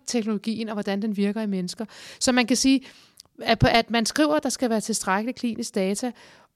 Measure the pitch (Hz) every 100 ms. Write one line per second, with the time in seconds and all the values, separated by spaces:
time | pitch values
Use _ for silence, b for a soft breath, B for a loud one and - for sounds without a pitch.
0 | - 240 220 202 226 214 226 208 202 196
1 | 220 202 202 214 214 190 180 - 220 B
2 | B B - 254 233 247 269 262 - B
3 | B B - - - 220 254 233 226 233
4 | 220 - 302 302 269 - 247 220 220 208
5 | - 190 226 247 240 220 233 202 190 202
6 | 247 - b b b